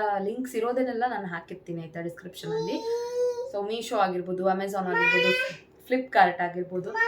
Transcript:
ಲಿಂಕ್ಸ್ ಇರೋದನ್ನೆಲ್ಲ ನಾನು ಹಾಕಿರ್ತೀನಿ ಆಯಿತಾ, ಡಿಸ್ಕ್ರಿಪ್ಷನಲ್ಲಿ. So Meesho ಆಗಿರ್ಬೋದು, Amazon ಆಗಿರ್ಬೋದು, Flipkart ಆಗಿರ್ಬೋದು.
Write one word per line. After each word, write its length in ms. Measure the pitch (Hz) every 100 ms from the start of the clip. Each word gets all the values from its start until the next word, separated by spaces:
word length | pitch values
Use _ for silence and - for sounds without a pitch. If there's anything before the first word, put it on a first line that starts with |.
| 208 196
ಲಿಂಕ್ಸ್ 360 | 196 240 254
ಇರೋದನ್ನೆಲ್ಲ 500 | 226 233 254 254 226 247
ನಾನು 180 | 220 190
ಹಾಕಿರ್ತೀನಿ 540 | 170 - 180 - 165
ಆಯಿತಾ, 180 | 160 170
ಡಿಸ್ಕ್ರಿಪ್ಷನಲ್ಲಿ. 760 | 170 - 180 - - 440 - 466 453 466 480 494 494 480 494
So 120 | 202 202
Meesho 280 | 233 - 226
ಆಗಿರ್ಬೋದು, 460 | 185 180 180 180
Amazon 420 | 190 185 196 202 262
ಆಗಿರ್ಬೋದು, 400 | 440 480 480 494 508 523 - - - -
Flipkart 560 | 254 254 220 180 175
ಆಗಿರ್ಬೋದು. 480 | 175 175 180 185 - 427